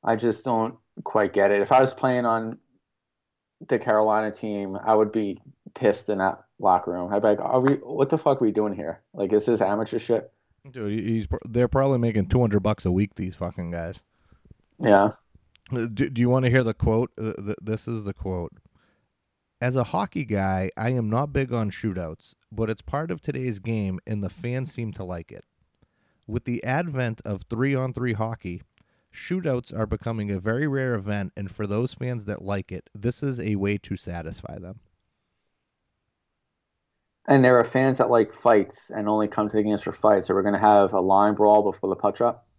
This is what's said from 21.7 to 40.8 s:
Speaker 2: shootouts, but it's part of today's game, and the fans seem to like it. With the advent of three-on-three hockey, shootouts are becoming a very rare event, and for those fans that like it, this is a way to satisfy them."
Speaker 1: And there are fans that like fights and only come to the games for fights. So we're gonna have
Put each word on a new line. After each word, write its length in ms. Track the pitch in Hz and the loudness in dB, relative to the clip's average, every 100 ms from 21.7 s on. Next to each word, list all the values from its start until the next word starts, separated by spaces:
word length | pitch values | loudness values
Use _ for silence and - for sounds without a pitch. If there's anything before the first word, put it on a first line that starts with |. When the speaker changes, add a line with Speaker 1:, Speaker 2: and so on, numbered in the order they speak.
Speaker 2:
shootouts, 640 | - 110 92 82 80 - _ _ | -4 -4 -4 -8 -12 -18 _ _
but 180 | 110 110 | -6 -4
it's 120 | 110 | -4
part 300 | - 143 165 | -6 -6 -4
of 100 | 175 | -6
today's 380 | - 131 127 101 | -6 -6 -6 -6
game, 400 | 110 110 98 92 - | -4 -2 -2 -4 -6
and 160 | 107 | -6
the 60 | 95 | -6
fans 420 | - 120 123 131 | -8 -6 -6 -6
seem 200 | - 113 | -8 -8
to 100 | 98 | -8
like 280 | 92 90 - | -10 -10 -12
it. 140 | 50 _ _ _ _ _ _ _ _ - | -20 _ _ _ _ _ _ _ _ -8
With 180 | 117 - | -6 -4
the 180 | 120 | -4
advent 580 | 123 135 175 131 123 113 | -2 -2 -2 -4 -4 -4
of 200 | - 98 | -8 -8
three-on-three 720 | - 117 135 135 131 120 123 | -6 -2 0 0 -4 -4 -4
hockey, 500 | 107 110 113 92 87 - _ _ _ _ | -2 -4 -6 -10 -10 -14 _ _ _ _
shootouts 580 | - - 185 175 123 - - | -20 -6 -4 -2 -2 -4 -6
are 80 | 107 | -4
becoming 460 | 107 117 113 101 | -4 -4 -4 -4
a 80 | 98 | -4
very 280 | 101 117 151 | -2 -2 -2
rare 280 | 135 131 113 | -2 -2 -4
event, 360 | 98 104 92 - | -2 -4 -4 -8
and 140 | 98 | -12
for 160 | - 101 | -8 -4
those 260 | 104 127 | -2 -2
fans 320 | - 123 120 104 | -4 -8 -6 -8
that 160 | - | -8
like 300 | 95 101 - | -4 -6 -6
it, 180 | 92 _ 101 | -12 _ -6
this 260 | 113 - | -4 -2
is 180 | 139 123 | -6 -4
a 160 | 98 101 | -2 0
way 200 | 98 101 | 0 -2
to 160 | - 98 | -4 -8
satisfy 640 | - 85 80 - - 71 | -8 -10 -10 -12 -14 -14
them." 200 | 85 110 _ _ _ _ _ _ _ _ _ _ _ _ _ _ _ _ _ _ _ _ _ _ _ _ - | -14 -18 _ _ _ _ _ _ _ _ _ _ _ _ _ _ _ _ _ _ _ _ _ _ _ _ 4
Speaker 1:
And 160 | 135 | 6
there 140 | 127 123 | 8 6
are 40 | |
fans 340 | 117 131 135 131 | 6 2 2 2
that 120 | 117 | 4
like 200 | 120 104 | 4 2
fights 600 | - 120 107 92 - - | 2 4 6 4 -8 -12
and 160 | 110 104 | -6 0
only 180 | 107 104 | 0 0
come 220 | - 107 | -2 0
to 80 | 107 | 0
the 60 | |
games 180 | 104 104 | 0 0
for 100 | - | -2
fights. 340 | - 107 101 - | 0 4 4 2
So 80 | 95 | 0
we're 80 | |
gonna 160 | 98 101 | 0 2
have 340 | 107 104 | 6 6